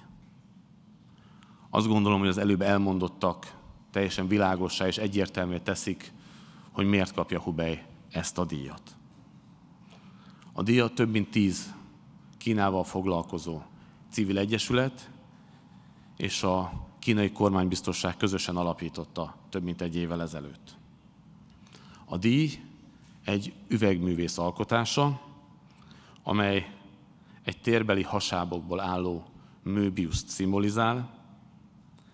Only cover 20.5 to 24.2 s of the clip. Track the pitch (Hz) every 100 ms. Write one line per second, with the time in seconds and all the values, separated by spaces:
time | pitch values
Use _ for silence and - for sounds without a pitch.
20.5 | 67 - - - - - - - - -
21.5 | - - - - - - 87 110 131 156
22.5 | 151 - - - - - - - 101 104
23.5 | - - 117 104 92 90 85